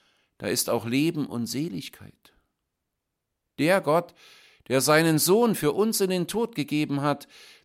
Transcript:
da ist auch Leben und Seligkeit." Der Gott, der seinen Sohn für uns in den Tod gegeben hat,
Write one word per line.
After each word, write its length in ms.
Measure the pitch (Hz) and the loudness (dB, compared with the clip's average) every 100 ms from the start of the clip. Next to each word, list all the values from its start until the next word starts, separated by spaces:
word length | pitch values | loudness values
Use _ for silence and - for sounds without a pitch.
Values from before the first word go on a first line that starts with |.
| _ _ _ - | _ _ _ -8
da 80 | 98 | -4
ist 240 | 120 - | -2 0
auch 160 | 117 113 | -2 -2
Leben 400 | 131 160 160 131 | 0 0 -2 -6
und 220 | 117 113 | -6 -6
Seligkeit." 880 | 127 170 175 - - 101 _ _ _ _ _ _ _ _ _ _ _ _ _ _ - | -6 -6 -8 -12 -16 -20 _ _ _ _ _ _ _ _ _ _ _ _ _ _ -2
Der 240 | 151 190 | 2 2
Gott, 320 | 147 160 175 - - - - _ - | 2 0 -2 -12 -20 -20 -20 _ -2
der 140 | 131 | 0
seinen 380 | 131 156 165 151 | 4 4 4 2
Sohn 340 | - 208 240 | 4 4 4
für 200 | - 147 | 2 0
uns 280 | - 220 220 | 0 0 0
in 80 | 190 | 0
den 180 | 185 165 | -2 -2
Tod 280 | 208 233 202 | -2 -4 -4
gegeben 460 | - 151 151 143 | -4 -2 -2 0
hat, 260 | 143 143 - - - - | -2 -2 -6 -20 -20 -20